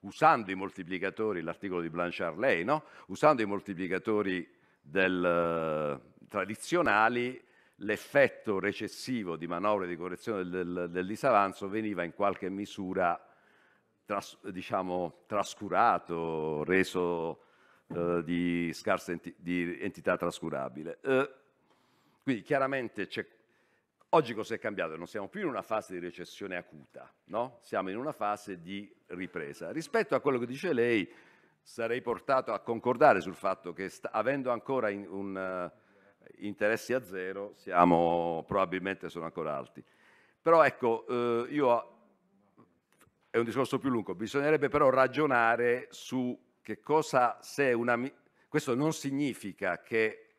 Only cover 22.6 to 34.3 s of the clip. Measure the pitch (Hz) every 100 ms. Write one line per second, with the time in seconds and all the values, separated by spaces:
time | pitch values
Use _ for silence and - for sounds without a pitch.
22.6 | 135 135 117 - 92 - - _ _ _
23.6 | _ _ _ _ _ 160 127 110 104 110
24.6 | 110 95 85 80 85 107 98 202 180 110
25.6 | - 110 - 92 87 85 85 - 101 90
26.6 | - 78 65 - 65 _ _ 101 127 123
27.6 | - 107 95 104 147 - 104 104 - 92
28.6 | 85 101 101 _ _ 87 92 87 73 71
29.6 | 85 135 160 226 202 131 147 127 120 131
30.6 | 185 131 120 113 85 - - _ _ _
31.6 | - - 113 123 - 104 - 131 123 101
32.6 | - 117 120 123 151 98 87 85 98 92
33.6 | 90 85 92 - - 110 110